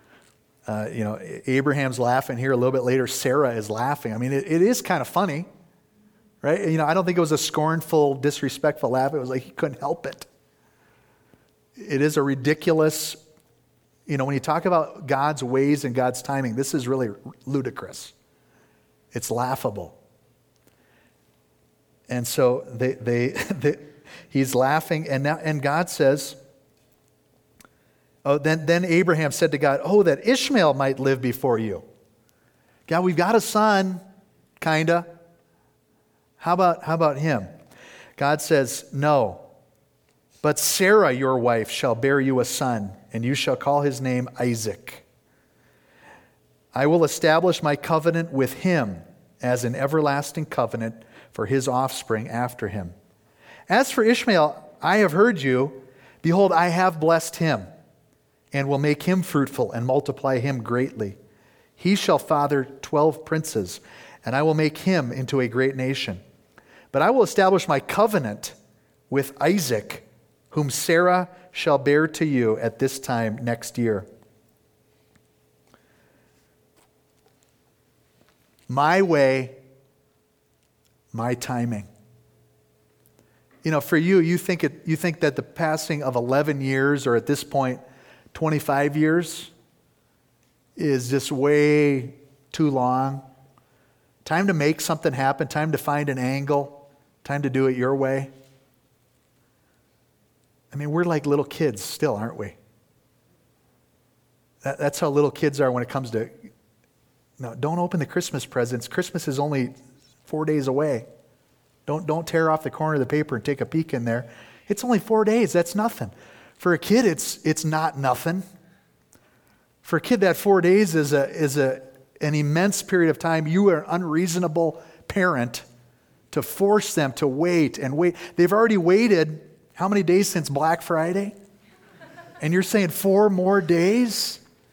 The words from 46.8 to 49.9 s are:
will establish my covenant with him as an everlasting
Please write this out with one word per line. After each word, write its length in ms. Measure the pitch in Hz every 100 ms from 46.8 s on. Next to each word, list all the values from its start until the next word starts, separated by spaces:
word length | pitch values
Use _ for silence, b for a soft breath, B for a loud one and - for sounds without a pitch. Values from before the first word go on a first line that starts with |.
| 143
will 180 | 170
establish 580 | 151 - 165 160 180 165
my 140 | 151 143
covenant 560 | - 160 160 165 165
with 220 | 135 131
him 480 | - 185 170 113 87 - - _ _
as 220 | 127 123
an 100 | 117
everlasting 720 | 131 139